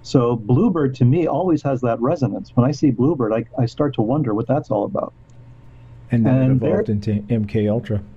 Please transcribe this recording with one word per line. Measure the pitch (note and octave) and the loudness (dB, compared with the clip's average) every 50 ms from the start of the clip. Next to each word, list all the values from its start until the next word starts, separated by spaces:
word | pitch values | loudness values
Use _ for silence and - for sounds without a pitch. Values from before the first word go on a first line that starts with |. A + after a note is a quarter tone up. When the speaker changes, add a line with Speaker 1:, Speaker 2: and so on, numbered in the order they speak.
| - | -10
Speaker 1:
So | - - C#3 A#2+ A#2+ B2 | 2 2 2 4 4 0
Bluebird, | A2 G#2 G#2+ B2 C#3+ G#3+ A#3+ F3+ E3 C#3+ C3+ C3 | -2 0 0 2 2 2 2 0 0 -2 -2 0
to | - B2+ | 2 2
me, | B2 C#3+ F3+ D#3+ | 2 2 2 0
always | - - C#3+ F#3 F#3 D#3+ D3 - | -2 -2 -2 0 0 0 0 0
has | C#3+ C3+ B2 | -4 -4 -2
that | B2+ A#2+ A#2 A2 | -2 -2 -2 0
resonance. | A2+ C3+ F3 D#3+ C3+ G2+ G2+ G2 - - - | 0 -2 0 0 -2 -4 -4 -8 -12 -2 0
When | - A#2+ | 2 2
I | C3+ | 2
see | C#3+ - - C#3+ | 0 2 0 0
Bluebird, | A#2 G#2 B2 D3+ E3+ C3+ A#2+ G#2 A2 | 2 2 0 0 0 0 -2 -2 -2
I, | A2+ A2+ - - - | -2 -4 -6 -4 -4
I | B2 | -4
start | A#2+ - - D3 D3 C3 | -4 -2 -2 -2 -2 0
to | - A2 | -2 -2
wonder | G#2 C3+ D#3 C#3 A#2 G#2 | 0 0 -2 0 -2 -2
what | G#2+ B2 | -4 -2
that's | - B2+ D3+ C3+ - | -2 -2 -2 -2 -2
all | A2+ G#2 G2+ | -4 -4 -4
about. | - - - - - - - - - - - - - - - - - - - - - - - - - | -4 -4 -6 -6 -6 -12 -20 -20 -20 -20 -20 -20 -20 -20 -20 -20 -20 -20 -20 -20 -20 -20 -20 -6 -2
Speaker 2:
And | B2 A#2 A2 | 0 2 4
then | C3 B2+ | 4 4
Speaker 1:
And | C3 C3 C3 C3+ B2+ | 4 4 4 4 4
Speaker 2:
it | A2 | 2
evolved | G#2 - G3+ G#3+ | 2 2 0 0
Speaker 1:
there | - G#2+ | 0 -2
Speaker 2:
into | G2+ - A2 G2+ G#2 G#2 - A#2+ | -2 0 -2 -2 -2 0 0 0
M | A2+ G#2+ | 0 0
K | G2+ - A2 G#2 | 0 0 0 2
Ultra. | G#2 G#2 A#2+ - - G#2+ G2+ - - - | 2 0 -2 -2 -2 -4 -4 -4 -8 -20